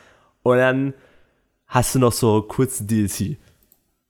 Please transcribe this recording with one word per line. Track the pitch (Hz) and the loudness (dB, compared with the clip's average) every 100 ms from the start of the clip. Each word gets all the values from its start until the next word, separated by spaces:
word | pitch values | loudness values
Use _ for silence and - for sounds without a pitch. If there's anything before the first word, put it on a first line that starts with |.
| _ _ _ _ | _ _ _ _
Und | 123 123 | 0 2
dann | 127 131 139 135 _ _ _ _ _ _ _ | 2 0 -4 -8 _ _ _ _ _ _ _
hast | 127 117 | -2 0
du | 135 | 2
noch | 123 | 2
so | 113 120 107 | 2 2 2
kurzen | 107 - 127 - 101 | 0 -2 -4 -4 -4
D | 110 | -2
L | 104 | -2
C. | - 98 147 _ _ _ _ _ _ _ | -4 -6 -8 _ _ _ _ _ _ _